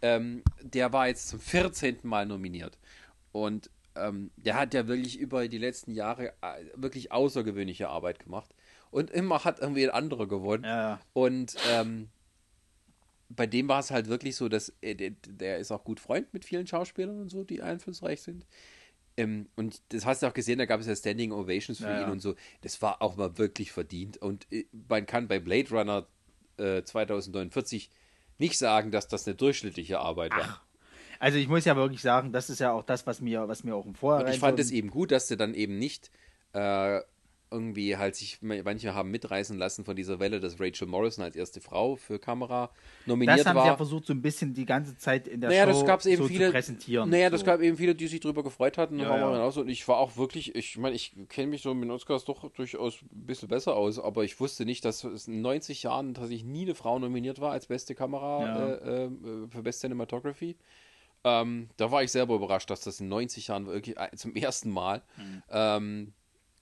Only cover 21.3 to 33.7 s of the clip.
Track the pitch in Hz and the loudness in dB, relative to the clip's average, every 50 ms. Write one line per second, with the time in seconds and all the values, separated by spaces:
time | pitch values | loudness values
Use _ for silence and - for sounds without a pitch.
21.3 | 107 104 95 92 92 101 - - 117 - 110 104 104 104 98 101 98 95 92 101 | -2 -4 -2 -2 -2 -2 -2 -4 -8 -6 -4 -4 -4 -2 -2 -2 -4 -2 -4 -4
22.3 | 92 - - - - _ - 107 - - - 104 98 - 110 101 90 98 98 90 | -4 -6 -10 -20 -20 _ -14 -12 -6 -2 -2 -2 0 0 -2 -2 -2 -2 -4 -4
23.3 | 85 113 110 98 - - 104 - - 92 82 73 92 87 92 104 107 - - 101 | 0 0 0 0 0 -4 -10 -6 -6 -8 -8 -6 -8 -8 -8 -10 -10 -8 -6 -6
24.3 | 101 98 - - 98 110 104 - - 113 110 - - 107 104 - - 120 120 104 | -6 -8 -8 -8 -8 -8 -8 -8 -14 -18 -4 -2 0 0 0 0 -2 -2 0 0
25.3 | 98 95 82 85 95 123 139 135 113 113 104 104 104 101 - - _ _ _ _ | 0 -2 0 2 2 2 2 2 0 0 2 2 0 -2 -2 -6 _ _ _ _
26.3 | _ _ _ _ _ - 104 98 95 92 90 - - 110 107 101 107 101 95 98 | _ _ _ _ _ -4 -2 0 0 0 -2 -2 -2 -2 0 0 -2 -2 -4 -4
27.3 | 90 98 92 87 - - - - 117 104 - - _ _ _ _ _ _ _ _ | -6 -6 -6 -4 -4 -4 -4 -4 -6 -8 -10 -12 _ _ _ _ _ _ _ _
28.3 | _ - 143 170 - - 135 113 107 107 107 110 101 104 - - - 98 - 104 | _ -2 0 0 2 2 4 6 6 4 4 4 0 -2 0 -2 -4 -4 -4 -4
29.3 | 95 - 131 139 135 - - 101 85 90 82 87 95 80 - 85 82 87 82 82 | -2 2 2 2 2 2 -2 -6 -8 -8 -4 -2 -2 -2 0 -2 -2 -2 -2 0
30.3 | 104 - - - 104 - - _ _ _ _ _ - - - - - - 123 139 | 0 0 -2 -2 -6 -10 -16 _ _ _ _ _ -20 -20 -20 -20 -6 0 2 4
31.3 | 143 143 139 127 156 170 160 170 147 135 135 135 135 120 - 127 120 127 131 131 | 4 4 4 4 4 4 6 6 6 6 4 2 0 0 4 4 6 6 4 2
32.3 | 117 123 127 - 135 - 135 123 117 110 104 - 127 123 - 131 117 - 127 120 | 0 -2 -2 -2 -2 0 2 2 2 0 0 -2 -2 -2 -2 -4 -6 -4 -2 -2
33.3 | 113 110 110 104 110 - - 120 | -2 -2 -2 -2 -4 -6 -4 -4